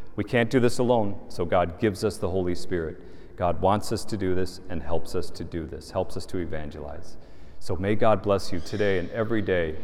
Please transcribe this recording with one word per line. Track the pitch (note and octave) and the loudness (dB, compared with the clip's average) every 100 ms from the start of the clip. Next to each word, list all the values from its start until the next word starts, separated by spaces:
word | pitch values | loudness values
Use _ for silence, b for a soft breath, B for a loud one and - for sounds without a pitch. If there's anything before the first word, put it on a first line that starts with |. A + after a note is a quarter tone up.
| B B | B B
We | |
can't | G2+ A#2+ A#2 | -2 0 2
do | C3 | 4
this | A#2 - | 4 4
alone, | A#2+ A#2+ G2+ F2+ - | 4 4 2 -2 -4
so | - | -4
God | F2 F#2+ F2 E2 | 0 2 2 0
gives | A2 F#2+ G#2+ | -2 0 -2
us | - | -2
the | F#2+ | -2
Holy | F#2+ F2+ E2+ | 0 0 2
Spirit. | - F2+ D#2 - B B B B | 2 0 -4 -8 B B B B
God | F2 E2 | 0 2
wants | F#2 G#2 - | 4 2 0
us | A2 - | -2 -2
to | G#2 | -2
do | F#2 | 2
this | F2+ F2+ - - | 4 2 -2 -6
and | E2 | -4
helps | - D#2+ - | 2 4 4
us | F2+ E2+ | 2 0
to | - | -2
do | E2 E2+ D2+ | -6 -8 -8
this, | D2+ - | -10 -6
helps | F#2+ F2+ F#2 | -4 -2 -2
us | - | -2
to | F#2 | -4
evangelize. | D#2+ D#2 D2 D2 D2 D2+ - - B B B B | -2 -4 -4 -8 -8 -6 -6 -6 B B B B
So | - F#2 | -2 0
may | F#2+ G#2 | 2 4
God | A2+ G#2 | 6 4
bless | G#2 G2 - | 4 2 2
you | F2 | 0
today | - G#2 G#2 F#2+ | 0 0 2 0
and | E2+ | -2
every | A2 A2 A2+ | -4 0 0
day | F#2+ F2+ D#2+ D#2 | 2 2 0 -2